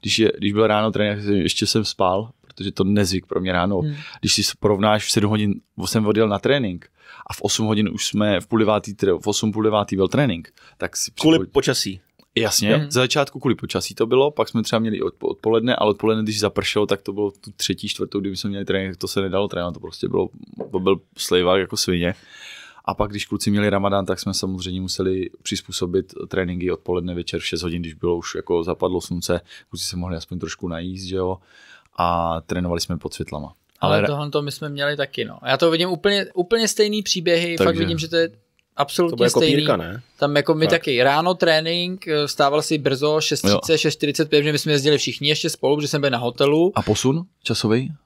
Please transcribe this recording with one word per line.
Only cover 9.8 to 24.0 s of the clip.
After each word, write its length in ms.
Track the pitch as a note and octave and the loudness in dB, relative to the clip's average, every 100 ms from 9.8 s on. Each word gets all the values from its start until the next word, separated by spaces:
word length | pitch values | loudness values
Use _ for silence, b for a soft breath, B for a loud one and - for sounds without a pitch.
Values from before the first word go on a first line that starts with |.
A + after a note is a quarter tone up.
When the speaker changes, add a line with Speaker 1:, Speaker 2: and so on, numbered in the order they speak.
| G2+ F#2+ | 0 0
Speaker 1:
byl 120 | F#2 | 2
trénink, 400 | A#2+ C#3+ E2+ D#2 _ b b | 2 0 -2 -8 _ b b
tak 180 | F2+ - | -8 -6
si 140 | - - | -8 0
Speaker 3:
Kvůli 180 | D#3 E3 | 4 4
Speaker 1:
připo- 120 | - | 2
Speaker 3:
počasí. 480 | C#3 C3+ B2+ - F#2+ _ _ _ - | 0 0 -2 -2 -8 _ _ _ -2
Speaker 1:
Jasně, 400 | A2 - - G#3+ | 0 2 2 2
Speaker 2:
Mhm. 140 | D3 | 2
Speaker 1:
z 40 | |
začátku 440 | D3 B2+ D3+ C#3 C3+ | 0 0 0 -2 -2
kvůli 140 | B2+ | -2
počasí 400 | A2 G2 G2+ - | -2 -2 -4 -4
to 120 | G2 A#2 | -2 2
bylo, 240 | B2+ C#3+ | 4 2
pak 180 | D3 A2 | 2 -2
jsme 140 | A#2+ | 0
třeba 160 | G#2+ A2+ | 0 0
měli 220 | A2+ G#2 | 0 -2
odpo-, 240 | F2+ - - | -4 -4 -6
odpoledne, 480 | - A2 A2+ A#2 B2 | -2 2 2 2 2
ale 140 | G#2+ | 2
odpoledne, 320 | G2+ A2 A2 | 2 0 0
když 180 | G#2+ G#2 | 0 0
zapršelo, 460 | G2+ - F2+ G#2 G#2 | 0 0 -2 0 0
tak 160 | G2 | 0
to 100 | - | -4
bylo 180 | G2+ G#2 | -4 -4
tu 200 | - - - | -4 -20 -8
třetí, 320 | - F#2+ G#2 | -4 -4 -6
čtvrtou, 320 | - G2 G2+ | -6 -4 -4
kdyby 160 | G2 F#2 | -4 -6
jsme 140 | G#2 | -6
měli 140 | G2+ | -6
trénink, 320 | F#2+ F#2+ F#2+ F#2 | -4 -4 -4 -6
to 120 | G#2 | -6
se 120 | - | -4
nedalo 280 | G2 F#2 G2+ | -2 -2 -2
trénovat, 260 | F#2 F2 | -4 -6
to 60 | - | -8
prostě 280 | E2+ - F#2 | -14 -8 -2
bylo, 200 | F2+ F#2 - - - - | -2 -2 -6 -20 -14 -6
to 60 | F#2+ | -2
byl 220 | F#2+ G2 _ - | 2 0 _ -10
slejvák 420 | - F2+ F2+ F#2+ | 0 2 4 2
jako 160 | F#2 G#2+ | 0 -4
svině. 380 | - F2+ F2 G2+ B B B B B B - | 0 0 0 -2 B B B B B B -6
A 80 | |
pak, 160 | - G#2 | -2 -4
když 160 | G2+ - | -4 -6
kluci 240 | G2+ - | -4 0
měli 200 | G2+ G#2 | 2 2
ramadán, 360 | G2 G2+ G2+ | 2 0 0